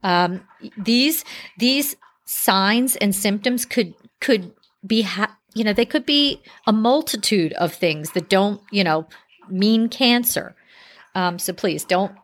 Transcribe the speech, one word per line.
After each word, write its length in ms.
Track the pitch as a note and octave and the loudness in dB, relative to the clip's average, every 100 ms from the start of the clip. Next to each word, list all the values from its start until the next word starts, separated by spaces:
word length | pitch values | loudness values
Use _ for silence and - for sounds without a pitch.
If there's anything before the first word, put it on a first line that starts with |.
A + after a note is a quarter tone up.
Um, 440 | F#3+ F3 F3+ F#3+ - - A3+ - | 0 2 2 -2 -12 -20 -18 -6
these, 480 | G3+ A#3+ C#4 D#4 - - - - | 0 2 2 -2 -8 -18 -14 -2
these 380 | A#3+ C4+ C#4+ - _ _ - | 0 0 -2 -8 _ _ -12
signs 680 | - - F#3+ G3 A#3 C4 - | -2 2 2 4 2 0 0
and 180 | G3+ G3 | 0 0
symptoms 500 | G#3 G3+ B3 B3 - | -2 0 -2 -4 -2
could, 300 | - F3+ - - - | -2 -4 -6 -20 -6
could 320 | - G3+ F3 _ _ _ G3 | 0 0 0 _ _ _ -2
be, 160 | A3+ | 0
ha-, 340 | G3 F3+ G#3 - _ A3 | 0 -2 -6 -6 _ -4
you 80 | |
know, 100 | G#3+ | 0
they 120 | G3+ A#3+ | 0 0
could 200 | D4+ - | 0 2
be 380 | C#4+ C#4+ - - - - | 2 2 -2 -14 -6 0
a 40 | |
multitude 840 | G#3+ A3+ C#4+ D#4 A3 - G#3 D#3+ | 2 4 2 0 -4 0 0 0
of 200 | - E3+ | -2 -4
things 380 | - F3 D3+ D3+ | -2 -2 -2 -4
that 180 | F3+ D#3 | -4 2
don't, 320 | F#3+ G3+ G3+ - | 2 2 -2 -4
you 140 | G3+ | 0
know, 240 | F3 D#3 D#3+ - _ _ - | 2 0 -2 -18 _ _ -8
mean 400 | F#3 G3+ A3+ A3+ | 0 2 2 0
cancer. 640 | - B3+ A#3+ A#3+ - - - _ - - - - F#3 | 0 2 2 0 -4 -8 -18 _ -20 -20 -20 -10 -2
Um, 240 | F3+ F3 | -2 -2
so 140 | - | -8
please 300 | F3 G3 D3+ | -4 -2 -2
don't, 320 | - F3+ G3 - | 0 0 0 -8